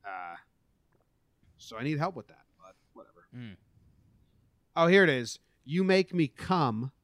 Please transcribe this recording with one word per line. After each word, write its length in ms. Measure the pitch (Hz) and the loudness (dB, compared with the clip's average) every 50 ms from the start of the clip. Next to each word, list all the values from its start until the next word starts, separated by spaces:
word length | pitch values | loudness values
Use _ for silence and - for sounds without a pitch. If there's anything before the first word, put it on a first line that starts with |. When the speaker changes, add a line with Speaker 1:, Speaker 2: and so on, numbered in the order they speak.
| _ | _
Speaker 1:
uh, 300 | 101 95 90 90 87 85 80 _ _ _ _ _ _ _ _ _ _ _ _ _ _ _ _ _ _ _ _ _ _ _ _ | -14 -14 -12 -12 -14 -16 -18 _ _ _ _ _ _ _ _ _ _ _ _ _ _ _ _ _ _ _ _ _ _ _ _
so 180 | - - 113 | -20 -16 -12
I 80 | 110 123 | -8 -6
need 140 | 143 156 143 | -6 -4 -4
help 180 | 156 190 185 | -4 -6 -6
with 100 | 131 104 _ | -10 -18 _
that. 160 | 82 67 _ _ _ _ - 92 95 _ _ _ _ - - _ _ 87 85 _ - | -20 _ _ _ _ _ -20 -20 -20 _ _ _ _ -20 -20 _ _ -20 _ _ -20
Speaker 2:
Mm. 200 | 123 123 110 92 _ _ _ _ _ _ _ _ _ _ _ _ _ _ _ _ _ _ _ _ _ _ _ _ | -18 -18 -18 -20 _ _ _ _ _ _ _ _ _ _ _ _ _ _ _ _ _ _ _ _ _ _ _ _
Speaker 1:
Oh, 100 | 170 165 | 2 4
here 180 | 170 185 202 190 | 6 6 6 6
it 60 | 165 | 6
is. 280 | 139 127 120 110 - - _ _ _ _ _ | 4 0 -4 -8 -12 -16 _ _ _ _ _
You 200 | 131 147 180 190 | -6 -2 -2 2
make 300 | 185 190 190 185 - - | 4 4 2 2 0 0
me 140 | 180 160 131 | 0 0 0
come. 640 | _ - - - 180 180 151 127 110 107 120 135 _ _ | _ -12 -4 -2 0 0 2 0 0 -2 -6 -8 _ _